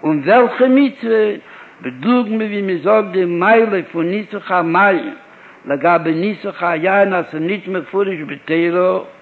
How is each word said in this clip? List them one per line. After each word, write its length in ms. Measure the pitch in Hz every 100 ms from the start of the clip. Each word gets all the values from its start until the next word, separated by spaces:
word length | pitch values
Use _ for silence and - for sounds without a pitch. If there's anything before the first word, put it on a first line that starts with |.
און 180 | 151 151 139
וועלכע 420 | 233 240 - 254
מצוה? 640 | 262 277 - 226 220 214 202 - - - -
בדוגמא, 640 | 127 127 185 247 214 220
ווי 180 | 220 208
מען 160 | 196 175
זאגט, 300 | 156 214 202
די 140 | 185 180
מילא 560 | 175 196 226 226 190 160
פון 140 | 170 165
ניסוך 460 | 202 202 202 -
המים, 640 | 180 165 170 202 180 107 - - - - - -
לגבי 480 | 139 170 170 160
ניסוך 500 | 160 196 202 196 -
היין, 500 | 175 165 180 196 196
אז 120 | 185 160
ער 60 | 156
נישט 280 | 165 202 175
מפורש 500 | 185 139 190 196 180 147
בתורה 720 | 143 - 160 170 175 185 185 - -